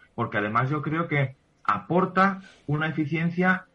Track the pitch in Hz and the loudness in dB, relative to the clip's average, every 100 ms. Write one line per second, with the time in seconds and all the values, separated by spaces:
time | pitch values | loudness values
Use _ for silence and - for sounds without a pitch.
0 | _ - 113 107 104 113 131 151 139 160 | _ -6 -4 -2 0 0 0 -2 -2 -4
1 | 170 147 135 - _ _ - 202 - 170 | -2 0 -2 -4 _ _ -2 -2 0 2
2 | 180 190 196 190 - - - 147 156 147 | 2 4 2 2 -12 -12 -4 -2 -2 -2
3 | 143 160 170 170 185 185 - | -2 0 -2 2 2 2 -4